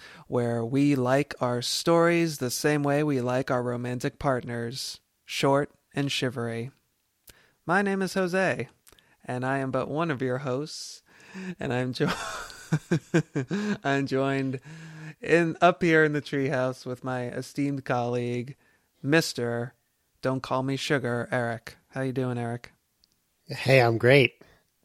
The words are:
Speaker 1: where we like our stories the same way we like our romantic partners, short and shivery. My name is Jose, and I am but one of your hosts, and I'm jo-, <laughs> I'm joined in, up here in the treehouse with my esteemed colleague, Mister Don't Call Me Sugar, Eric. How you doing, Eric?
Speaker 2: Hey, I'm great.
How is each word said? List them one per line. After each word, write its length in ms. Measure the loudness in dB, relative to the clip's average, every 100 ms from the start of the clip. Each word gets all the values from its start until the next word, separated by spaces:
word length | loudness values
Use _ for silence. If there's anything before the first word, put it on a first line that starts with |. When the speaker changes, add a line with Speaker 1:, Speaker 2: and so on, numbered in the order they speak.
| -18 -20 -4
Speaker 1:
where 360 | -2 0 0
we 300 | 0 2 4
like 400 | 4 2 2 0 -2
our 180 | -2 -2
stories 760 | -2 -2 2 4 6 4 0 -2
the 140 | -4
same 320 | 0 2 2
way 180 | 2 2
we 180 | 2 0
like 300 | 0 0 0
our 140 | -2
romantic 560 | -2 -4 -4 -4 -6 -4
partners, 800 | -2 -2 -4 -6 -6 -8 -10 -12 _ _ -10
short 460 | 0 2 4 0 _ _ -4
and 160 | -2
shivery. 580 | -2 -2 -4 -6 -6 -8 -12 _ _ _ _ -20 _ _ _ 0
My 160 | 2
name 220 | 2 0
is 100 | 0
Jose, 540 | 0 0 2 0 0 -6 _ _ -20 _ _ -8
and 180 | -4
I 140 | -2 -2
am 140 | -2
but 180 | -2 -2
one 220 | -2 -2
of 100 | -2
your 160 | -2 -2
hosts, 640 | -2 -4 -6 -10 -14 -16 _ -20 -18 -12 -12 -8
and 140 | -4
I'm 200 | -2 -2
jo-, 200 | 0 -2 -2 -6 -10 -12 -16 -4 -2 0
<laughs> 920 | -2 2 0 0 -4 -4 -2 -2 -2
I'm 220 | 0 0 0
joined 540 | 0 0 0 -2 -6 -10 -18 -18 -16 -16 -12
in, 380 | 2 4 4 4
up 200 | 2 4
here 220 | 4 6
in 100 | 4
the 80 | 2
treehouse 640 | -4 -2 0 0 -2 -4 -10
with 180 | -10
my 220 | -6 -6 -6
esteemed 560 | -8 -8 -4 -4 -4 -2
colleague, 680 | -2 0 -2 -2 -4 -6 -14 _ _ _ _
Mister 720 | 2 4 4 -2 -4 -4 -6 -10 _ _ _ _
Don't 220 | -4 -4
Call 180 | -2 -2
Me 140 | -2 -4
Sugar, 520 | -2 -2 0 -4 -2
Eric. 460 | -2 -2 -6 -10 -20 _
How 140 | -6
you 120 | -4
doing, 240 | -2 -2 -4
Eric? 340 | -4 -6 -10 _ _ _ _ _ _ _ -14
Speaker 2:
Hey, 340 | -4 6 6
I'm 160 | 6 4
great. 360 | 6 8 6 0 -18 _ _ _